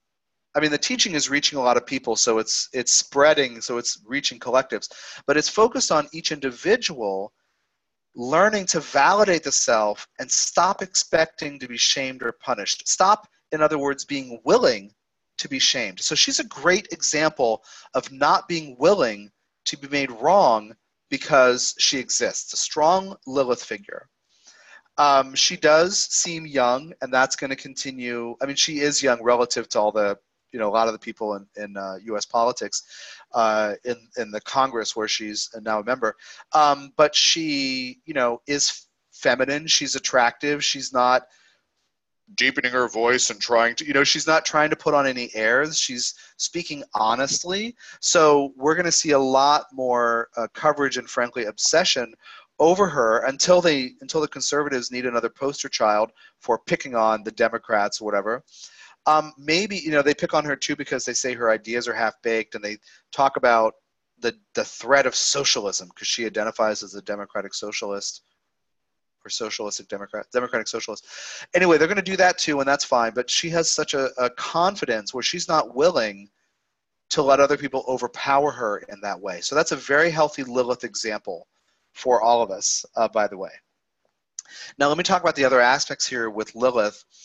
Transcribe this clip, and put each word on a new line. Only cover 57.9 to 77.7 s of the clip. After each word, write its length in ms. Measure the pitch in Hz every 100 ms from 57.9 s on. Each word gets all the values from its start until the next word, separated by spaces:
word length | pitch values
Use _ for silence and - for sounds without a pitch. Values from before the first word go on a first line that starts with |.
| -
or 60 | 107
whatever. 380 | 101 98 120 - - - - - _ -
Um, 280 | 156 151 143
maybe, 380 | 143 165 208 196
you 160 | 156
know, 100 | 151
they 120 | 143
pick 200 | 143 175
on 120 | 160 147
her 100 | 135
too 220 | - 147
because 260 | 143 131
they 100 | 123
say 200 | 120 131
her 180 | 120 117
ideas 380 | 110 107 120 120
are 40 |
half-baked, 640 | 110 113 - 120 113 110 110
and 80 |
they 140 | 104 107 _ _ _
talk 240 | - 135 -
about 380 | 123 117 110 - _ _ _ _
the, 140 | 120 113 _
the 100 | -
threat 420 | 107 - 117 139 135
of 80 |
socialism 760 | - - 139 139 - 101 95 92
'cause 180 | - 104
she 180 | - 113
identifies 580 | 104 107 - 110 104
as 120 | 101 101
a 60 |
democratic 520 | 98 104 101 107 98
socialist 680 | - 104 107 107 101 - - _ _ _ _ _ _ _ _ _ _ 104
or 40 |
socialistic 600 | - 110 - 104 - 104
democrat, 360 | 98 101 107 104
democratic 360 | 127 123 117 107
socialist. 360 | 113 - 104 - - - - -
Anyway, 240 | 175 185 156
they're 100 | 160
gonna 140 | 196
do 140 | 180 190
that 200 | 180 175
too, 220 | - 143
and 60 | 139
that's 180 | 139 -
fine, 280 | 127 113
but 160 | 110 123
she 200 | - 170
has 200 | 170 165
such 240 | - 151
a, 160 | 143 131 -
a 120 | 123
confidence 840 | - - 165 180 202 143 113 101
where 100 | 127
she's 260 | 117 175 -
not 260 | 160 147 120
willing 540 | 160 165 110 98 101 _ _ _ _ _ _ _ _
to 120 | -
let 200 | 139 135
other 160 | 139 143
people 260 | 139